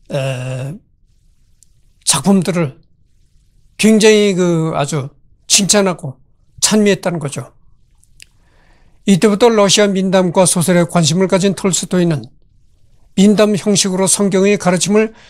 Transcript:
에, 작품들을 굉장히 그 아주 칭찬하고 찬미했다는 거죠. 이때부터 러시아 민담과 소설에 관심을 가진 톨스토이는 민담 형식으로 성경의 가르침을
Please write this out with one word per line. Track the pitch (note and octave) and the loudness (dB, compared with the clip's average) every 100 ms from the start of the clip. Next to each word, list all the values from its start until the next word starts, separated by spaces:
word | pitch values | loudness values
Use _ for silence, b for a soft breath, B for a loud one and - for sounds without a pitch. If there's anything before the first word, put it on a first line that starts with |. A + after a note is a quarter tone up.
| - | -8
에, | C#3+ C3+ B2+ B2+ C3 C3+ F#3+ _ _ _ _ _ _ _ _ _ _ _ _ - | -6 -6 -6 -8 -8 -10 -12 _ _ _ _ _ _ _ _ _ _ _ _ -6
작품들을 | D3+ E3 G3 F#3 F3 C#3+ - _ _ _ _ _ _ _ _ _ - | -2 0 0 0 -4 -6 -8 _ _ _ _ _ _ _ _ _ -2
굉장히 | G#3+ A3 A3 G#3+ G#3 | 2 4 4 4 2
그 | F3+ F3+ E3 D#3+ - | 0 0 0 -2 -4
아주 | C#3+ D#3 C3 _ _ _ - | -4 -6 -8 _ _ _ -4
칭찬하고 | - F#3 G#3 G3 D#3 C#3+ - _ _ _ - | -2 0 0 0 -4 -10 -16 _ _ _ -8
찬미했다는 | - G#3+ G3+ F#3+ F#3 E3+ | -2 2 2 0 -4 -6
거죠. | D#3 - B2 _ _ _ _ _ _ - - _ _ _ _ _ _ _ - | -8 -10 -14 _ _ _ _ _ _ -20 -20 _ _ _ _ _ _ _ 0
이때부터 | F3+ G#3+ G3+ A#3 | 2 2 4 2
러시아 | A3 G3 G#3+ G#3 | 4 2 2 0
민담과 | F#3+ F#3+ F#3+ F3+ F#3+ F3 | 0 0 0 0 0 0
소설에 | F3+ E3 F3 E3+ | 0 0 0 0
관심을 | F3 D3 E3+ F#3 | 0 0 0 0
가진 | F#3+ G3 F3 | 0 0 -2
톨스토이는 | G3 E3+ F3 F3+ F3 C#3+ A2 _ _ _ _ _ _ _ _ - | -4 -4 -2 -2 0 -2 -8 _ _ _ _ _ _ _ _ 2
민담 | G#3 G3+ G#3+ G3+ | 2 4 2 0
형식으로 | G#3+ G3 G3 F#3 F#3+ | 0 0 0 -2 -2
성경의 | - G3+ F#3+ G3 G#3 | 0 0 0 0 0
가르침을 | F3+ F3+ F#3 G#3+ A3 b | 0 0 0 0 0 b